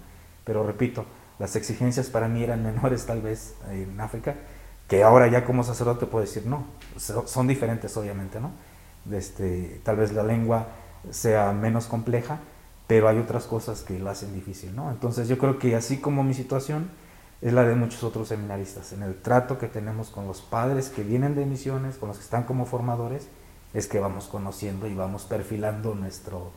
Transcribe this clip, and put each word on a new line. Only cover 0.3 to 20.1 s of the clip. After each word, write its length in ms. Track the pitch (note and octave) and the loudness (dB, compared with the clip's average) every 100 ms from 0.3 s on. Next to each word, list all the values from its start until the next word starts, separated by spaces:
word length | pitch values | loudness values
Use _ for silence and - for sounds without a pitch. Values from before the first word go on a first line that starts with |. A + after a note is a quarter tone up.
| - - | -12 -4
Pero 180 | G#2+ | 0
repito, 420 | G#2 G#2 B2 B2 G#2+ - - - | 0 2 0 0 -8 -14 -18 -8
las 160 | G2 - | -4 -2
exigencias 540 | - A2 B2 A#2+ B2+ | -4 0 0 2 0
para 180 | A2+ A2+ | 0 0
mí 160 | A#2 | 0
eran 200 | A#2 A#2 | 0 0
menores 440 | A2 A2+ C3 A#2+ - | -2 0 0 0 -2
tal 140 | A#2 | -4
vez 340 | A2 A2 - - G2 | -4 -6 -8 -16 -10
en 280 | F#2+ F#2+ G2 | -8 -8 -8
África, 360 | A2 A2+ C#3 C#3 - - - - - | -8 -6 -6 -6 -10 -18 -20 -18 2
que 120 | G2 | 8
ahora 260 | A2 B2 A#2+ | 12 12 10
ya 160 | B2 B2 | 8 4
como 180 | B2+ | 2
sacerdote 420 | A#2+ A#2 A#2+ A#2 - | 0 0 0 0 0
puedo 200 | A2+ G#2 | 0 -2
decir, 200 | A2 A2 | -4 -4
no, 200 | C#3+ B2+ - - - | -4 -6 -14 -16 -10
so-, 280 | - A2 A#2 | -6 -4 -2
son 220 | C3 B2+ | 0 2
diferentes 480 | C3+ A2+ A2+ G2+ A2+ | 2 0 -2 -4 -6
obviamente, 460 | G#2 G2 F#2+ G#2+ | -6 -6 -8 -6
¿no? 100 | D3 - - - - - - | -8 -10 -18 -20 -20 -16 -6
Este, 680 | G2+ - - F#2+ F2+ F2+ - - | -6 -6 -4 -2 -2 -4 -4 0
tal 100 | G#2+ | 2
vez 160 | G#2+ | 2
la 100 | G#2+ | 2
lengua 460 | G#2+ A#2 A2+ A2+ A2+ - - - - | 2 2 4 2 0 -8 -18 -18 -12
sea 420 | - A#2 G#2+ G2+ | -2 4 4 4
menos 320 | G2 A2 A2+ A2+ | 2 2 0 0
compleja, 540 | A#2 A2+ A#2 A#2+ D3+ - - - - - | -2 0 0 -2 -6 -10 -20 -20 -12 4
pero 200 | A2+ A2 | 6 8
hay 100 | A2 | 6
otras 280 | A#2 A#2 - | 2 -2 -2
cosas 380 | A2+ A2+ G#2+ | -4 -4 -8
que 140 | - F#2 | -6 -6
la 120 | G2 | -4
hacen 220 | G2 G2+ | -6 -8
difícil, 420 | G2 G2+ F#2+ F#2 G#2+ | -10 -10 -12 -10 -8
¿no? 160 | D3+ | -6
Entonces 380 | A#2 B2 A#2+ A#2 | -4 -2 0 0
yo 80 | B2+ | 2
creo 220 | C3+ C3+ | 2 2
que 180 | B2+ A2+ | 2 2
así 220 | A#2 C3+ | 2 -2
como 260 | D3 C#3 C3+ | 0 2 2
mi 80 | |
situación 560 | B2+ B2 C3 - D3+ F3+ - - - - - | 0 -2 -2 -2 -4 -4 -10 -20 -20 -20 -4
es 120 | A#2+ | 4
la 100 | B2 | 6
de 100 | A#2 | 6
muchos 300 | A#2+ A#2 - | 6 2 -2
otros 240 | A#2 A2 A2 | -4 -4 -4
seminaristas, 640 | G#2+ G2+ G2 F#2+ - F#2 | -4 -4 -6 -6 -10 -12
en 100 | G2 | -8
el 140 | G2+ F#2 | -8 -6
trato 420 | - B2 B2 C3 | 2 4 4 -2
que 120 | A2+ | -6
tenemos 400 | A2 G#2+ A2 | -6 -6 -6
con 180 | G#2+ | -8